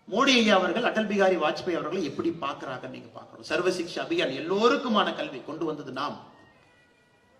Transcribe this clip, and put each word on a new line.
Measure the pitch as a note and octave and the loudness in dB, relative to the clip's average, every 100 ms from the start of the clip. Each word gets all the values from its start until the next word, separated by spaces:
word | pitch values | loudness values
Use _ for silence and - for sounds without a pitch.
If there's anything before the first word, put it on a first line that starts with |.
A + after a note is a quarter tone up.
| - | -4
மோடி | G3 C4+ B3 | 2 6 6
ஐயா | G#3+ F#3+ | 6 6
அவர்கள் | F3+ - | 4 2
அடல் | - A3 G3+ | 0 0 0
பிகாரி | G3+ F#3+ F3 | 4 4 4
வாஜ்பாய் | D3+ E3 F#3 D#3+ | 2 0 -2 -2
அவர்களை | D3+ F#3+ | -2 -4
எப்படி | D3+ - E3 | -4 -2 -4
பார்க்கறாங்கன்னு | E3 C#3 C#3+ D3 B2+ C3 B2+ | -2 -6 -6 -10 -10 -10 -14
நீங்க | A#2+ | -16
பார்க்கணும். | - - - | -18 -20 -18
சர்வ | A2+ E3 F3+ | -4 0 0
சிக்ஷா | F3+ - D3+ C3+ | -2 -4 -6 -4
அபியான், | E3+ D3 C3+ | 0 0 -2
எல்லோருக்குமான | D#3+ G3 A#3+ C#4+ B3+ G#3 E3+ D3+ | -2 2 4 2 2 2 2 -2
கல்வி | D3+ C3+ | -8 -10
கொண்டு | D3+ D#3+ D#3+ | -12 -6 -6
வந்தது | D3+ C3+ | -6 -8
நாம். | B2+ C#3+ G#2+ - - - _ _ _ _ _ _ _ _ | -8 -8 -8 -16 -20 -20 _ _ _ _ _ _ _ _